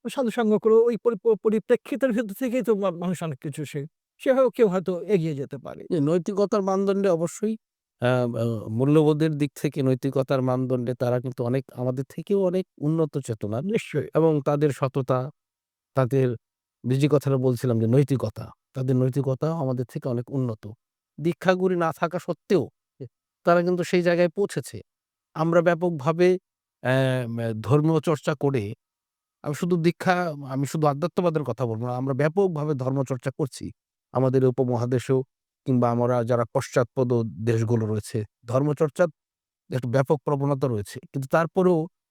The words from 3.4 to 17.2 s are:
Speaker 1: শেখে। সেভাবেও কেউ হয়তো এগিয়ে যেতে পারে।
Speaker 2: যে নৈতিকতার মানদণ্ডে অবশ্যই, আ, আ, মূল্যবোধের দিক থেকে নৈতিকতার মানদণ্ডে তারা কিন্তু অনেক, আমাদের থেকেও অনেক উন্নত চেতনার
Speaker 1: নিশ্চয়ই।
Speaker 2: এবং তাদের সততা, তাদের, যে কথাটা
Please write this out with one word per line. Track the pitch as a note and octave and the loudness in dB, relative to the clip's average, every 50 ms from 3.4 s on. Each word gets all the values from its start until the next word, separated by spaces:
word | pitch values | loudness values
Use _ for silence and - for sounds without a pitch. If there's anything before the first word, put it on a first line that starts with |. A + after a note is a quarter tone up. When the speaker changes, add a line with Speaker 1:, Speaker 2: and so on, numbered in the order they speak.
| - D3+ C3+ D#3 D3 | -10 -10 -8 -8 -10
Speaker 1:
শেখে। | - - D3 C#3 - _ _ _ _ _ | -8 -8 -10 -10 -10 _ _ _ _ _
সেভাবেও | _ - C#4 B3 C4+ C4 A#3 | _ 0 2 4 4 4 2
কেউ | - - A#3 | 4 2 2
হয়তো | F#3+ F3+ F#3+ D#3+ F#3+ F3+ E3+ | 2 2 0 -2 -4 -6 -4
এগিয়ে | F3+ F3 G#3 F3 D#3+ D#3+ D3+ | -2 0 0 2 2 0 -4
যেতে | C3+ C3 B2+ C#3+ | -4 -8 -8 -10
পারে। | C3+ - - - - - - | -14 -12 -14 -16 -14 -6 -2
Speaker 2:
যে | C3 D3 | 0 0
নৈতিকতার | C#3+ D3+ E3+ F3+ D#3+ G#3+ G3 G3 G3+ F3+ A#3 G#3 | 2 2 2 0 0 -2 0 0 0 2 2 0
মানদণ্ডে | F#3+ G3 F#3+ G3 G3 G3 G3 G3 G3+ G3 | 0 0 0 0 2 0 0 2 2 2
অবশ্যই, | E3+ D#3+ E3+ E3 - - G#3+ A3 A3 - _ _ _ _ _ _ _ - | 2 2 0 -4 -4 -4 -4 -4 -4 -6 _ _ _ _ _ _ _ -2
আ, | B2 | 0
আ, | B2 B2+ B2 B2 A#2 A#2+ A2+ A#2 A#2 A2+ G#2 - - | 2 2 2 0 -2 -2 -2 -2 -2 -2 -4 -6 -4
মূল্যবোধের | A2 A#2 C3 C#3+ D3+ D#3+ D3+ D3+ D#3 D3 D#3+ D#3+ D3+ | -2 0 2 4 6 6 6 4 4 2 0 0 0
দিক | C#3+ D3 C3+ - | -2 -4 -4 -4
থেকে | - - D3 - D3+ C3 | -4 -6 -4 -2 0 0
নৈতিকতার | C3 C3 B2 - C#3 C3 C3+ B2+ - C#3+ B2+ | 0 0 0 -2 -2 -2 -2 -2 0 0 0
মানদণ্ডে | B2+ C3 B2+ B2+ C3 B2+ B2+ B2 A#2+ B2 B2 | 0 0 0 -2 -2 -2 -2 -2 -2 -4 -4
তারা | - B2 A#2+ B2 B2 | -2 -2 0 0 -2
কিন্তু | A#2+ C3 B2 - A#2+ | -4 -6 -6 -4 -4
অনেক, | A#2 B2+ C3+ C3 - - | -2 -2 -2 -4 -6 -10
আমাদের | B2+ B2 B2+ B2+ C3+ C3 _ | -6 -4 -4 -4 -4 -8 _
থেকেও | - E3+ D#3+ - G3+ G3 F#3+ | -10 -12 -4 -2 0 0 0
অনেক | F3+ F3 F#3+ F3+ _ _ | 0 0 -2 -4 _ _
উন্নত | - D3 D3 D#3+ E3 D#3+ D3 - | -4 -2 -2 0 0 0 -2 -2
চেতনার | C#3+ - - A2 - - G#2 G#2+ B2 D#3+ | -8 -6 -6 -8 -6 -4 -4 -4 -4 -4
Speaker 1:
নিশ্চয়ই। | G3 A3+ - - - - D3 - - - | -2 -2 -2 -4 -2 -4 -4 -4 0 0
Speaker 2:
এবং | D#3+ D#3+ D#3+ D#3 D3 C3+ | 2 4 4 2 2 0
তাদের | D#3 D3 D3 D3+ D3 | 0 0 2 2 0
সততা, | B2+ - C#3+ C3 - C#3 B2+ - C3 B2+ B2+ D3 - _ _ _ _ _ _ _ _ _ _ _ - | 0 0 -4 -2 -2 -2 0 0 0 -2 -2 -6 -12 _ _ _ _ _ _ _ _ _ _ _ 0
তাদের, | C3+ C3 A2+ C#3 C3+ C3 B2 A2+ - _ _ _ _ _ _ _ _ - | 0 0 2 2 2 2 2 0 -4 _ _ _ _ _ _ _ _ -2
যে | A#2+ B2+ C3+ D3 C#3+ | -2 0 2 4 4
কথাটা | D3 C#3 | 2 2